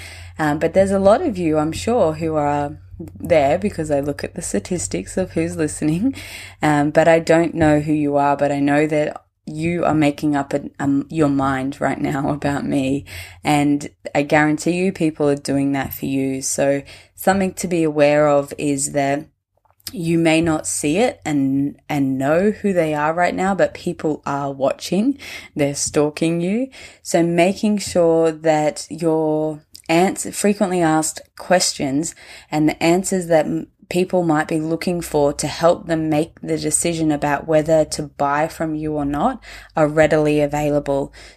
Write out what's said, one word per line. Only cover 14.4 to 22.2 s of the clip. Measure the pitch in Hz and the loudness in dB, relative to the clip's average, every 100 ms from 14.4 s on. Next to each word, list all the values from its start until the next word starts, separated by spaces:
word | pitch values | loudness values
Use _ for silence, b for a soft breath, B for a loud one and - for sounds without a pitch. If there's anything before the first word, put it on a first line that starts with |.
| 151 151 170 | 2 0 -2
you | 175 190 | 0 -2
people | 190 156 156 147 | 0 -2 0 0
are | 143 | 0
doing | 143 139 139 | -2 -2 0
that | 139 131 | -2 -4
for | - 143 | -6 -4
you. | 135 135 135 | -2 -2 -4
So | - - 139 139 139 B B | -4 -2 0 0 -6 B B
something | - 196 196 190 | -2 0 0 -2
to | - 180 | -4 -4
be | 175 | 0
aware | 160 151 143 147 151 | 0 4 4 4 4
of | 143 139 - | 2 0 -4
is | 147 139 147 | -4 -2 -2
that | 143 139 143 156 _ _ _ _ _ - | -2 -2 -2 -6 _ _ _ _ _ -14
you | 220 165 165 | -6 -2 2
may | 165 160 | 2 2
not | 165 156 - | 2 -2 -4
see | - 147 175 | -4 -2 0
it | 247 - | 0 -2
and, | 151 147 135 139 143 - - | -4 0 0 0 -2 -6 -6
and | 143 135 | -2 -2
know | 131 | -2